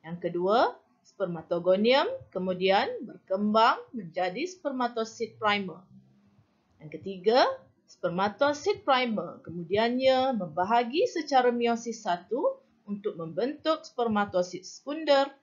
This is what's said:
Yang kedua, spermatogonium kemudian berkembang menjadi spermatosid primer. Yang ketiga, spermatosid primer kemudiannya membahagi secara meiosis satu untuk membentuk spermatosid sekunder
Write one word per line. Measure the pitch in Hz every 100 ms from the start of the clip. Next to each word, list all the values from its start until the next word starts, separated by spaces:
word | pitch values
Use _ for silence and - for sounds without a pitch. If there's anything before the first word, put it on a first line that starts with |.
| 160
Yang | 170
kedua, | 175 170 185 220 392 - _ _
spermatogonium | _ _ 185 170 160 175 180 190 220 269 370 523 -
kemudian | - 185 180 185 196 285 494
berkembang | 262 - _ 190 208 220 233 359 480
menjadi | 240 175 165 180 247 359
spermatosid | - 294 254 240 233 220 - 220 -
primer. | 214 202 190 - _ - _ _ _ _ _ _ _ _
Yang | 151 160
ketiga, | 190 190 185 247 403 523 - _ _
spermatosid | - 175 175 202 208 285 294 392 403 -
primer | 262 247 208 165 -
kemudiannya | - 170 165 202 233 254 262 262 262 233
membahagi | 175 156 185 240 240 294 494
secara | 339 294 262 247
meiosis | 240 233 233 233 220 196
satu | 175 - 240 508 539 _ _ -
untuk | 202 214 175
membentuk | 165 156 240 302 311 311
spermatosid | - - 233 208 202 185 180 180
sekunder | - - - 302 311 277 277 -